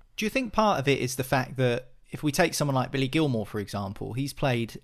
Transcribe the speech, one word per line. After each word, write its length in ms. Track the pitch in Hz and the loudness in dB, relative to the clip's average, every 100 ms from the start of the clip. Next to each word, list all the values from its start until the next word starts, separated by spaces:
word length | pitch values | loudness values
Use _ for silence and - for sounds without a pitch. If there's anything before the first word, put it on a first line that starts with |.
| - - | -14 -6
Do 80 | 220 | -2
you 40 | |
think 220 | 269 240 | -2 0
part 260 | - 214 151 | 2 4 4
of 80 | 135 | 4
it 120 | 139 | 2
is 180 | 127 - | 0 -2
the 80 | |
fact 320 | 127 135 - 127 | 0 0 0 0
that 360 | 123 120 - - - | 2 2 -4 -18 -14
if 120 | 131 | -4
we 80 | 147 | 0
take 220 | 143 170 | 2 2
someone 220 | - 147 | 2 0
like 180 | 131 127 | 0 0
Billy 160 | 135 135 | 0 0
Gilmour, 380 | 156 151 113 101 | 2 2 0 -2
for 120 | 110 | -6
example, 540 | 98 101 98 101 98 | -4 -4 -6 -6 -6
he's 200 | 113 139 | -4 -6
played 440 | - 143 120 113 - | -2 0 0 -2 -6